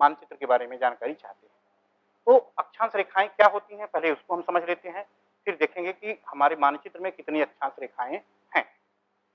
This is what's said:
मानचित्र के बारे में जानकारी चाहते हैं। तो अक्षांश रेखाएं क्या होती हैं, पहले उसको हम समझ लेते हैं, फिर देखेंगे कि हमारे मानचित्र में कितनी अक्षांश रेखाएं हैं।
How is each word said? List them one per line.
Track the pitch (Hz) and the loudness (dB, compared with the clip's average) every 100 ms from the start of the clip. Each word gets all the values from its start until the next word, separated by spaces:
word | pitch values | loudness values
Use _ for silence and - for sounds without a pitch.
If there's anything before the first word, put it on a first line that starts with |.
मानचित्र | 143 156 156 - | 0 0 -12 -8
के | 127 | 0
बारे | 123 123 | 0 0
में | 127 | -4
जानकारी | 123 120 120 | -4 -2 -8
चाहते | 156 98 - _ | -10 -16 -20 _
हैं। | _ _ _ _ _ _ _ 233 | _ _ _ _ _ _ _ 6
तो | 254 - - | 6 4 -4
अक्षांश | - - 226 202 | -8 -4 -2 -2
रेखाएं | 190 190 202 | 0 0 2
क्या | - 208 | 6 4
होती | 202 - 208 | 4 -6 -12
हैं, | 208 | -6
पहले | 165 160 | -2 0
उसको | 143 - 175 | -2 -4 -4
हम | |
समझ | 170 175 | -2 -2
लेते | 170 170 180 | -2 -6 -8
हैं, | 180 - _ _ _ 202 | -14 -16 _ _ _ -8
फिर | 160 | -2
देखेंगे | 156 180 175 | -2 -2 -8
कि | 190 214 202 - | -8 -10 -10 -10
हमारे | 143 147 156 | 0 0 2
मानचित्र | 139 147 - 170 | 0 0 -8 -12
में | 185 | -10
कितनी | 170 156 151 | -10 -6 -2
अक्षांश | 147 _ 139 - | -2 _ -8 -8
रेखाएं | 131 - 127 190 - _ _ 151 | -12 -10 -8 -10 -12 _ _ -4
हैं। | - _ _ _ _ _ _ | -4 _ _ _ _ _ _